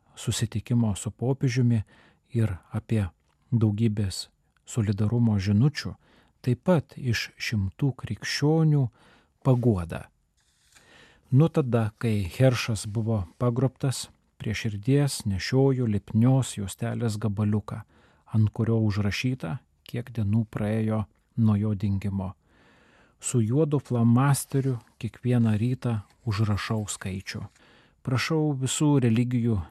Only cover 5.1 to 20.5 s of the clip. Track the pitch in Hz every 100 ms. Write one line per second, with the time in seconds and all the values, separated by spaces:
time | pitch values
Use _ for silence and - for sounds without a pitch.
5.1 | 120 117 104 95 104 143 - 92 - _
6.1 | _ _ _ - 120 - 175 - - 135
7.1 | 110 - - - 107 95 - 139 - -
8.1 | 101 - - 147 160 156 147 127 - _
9.1 | _ _ _ 139 123 120 98 85 - -
10.1 | _ _ _ _ _ _ - _ - -
11.1 | _ _ 127 160 160 131 117 110 - 120
12.1 | 107 90 - 131 120 - 110 110 107 110
13.1 | 110 87 - 123 117 135 - 139 - -
14.1 | _ _ - - 104 113 101 101 139 143
15.1 | - 104 95 - 131 139 131 120 104 -
16.1 | 110 123 131 123 - 98 - 117 113 117
17.1 | 104 110 101 104 104 - 107 - _ _
18.1 | _ _ 110 104 - 113 113 110 98 101
19.1 | - 127 131 - 139 _ _ - 123 120
20.1 | 117 101 110 107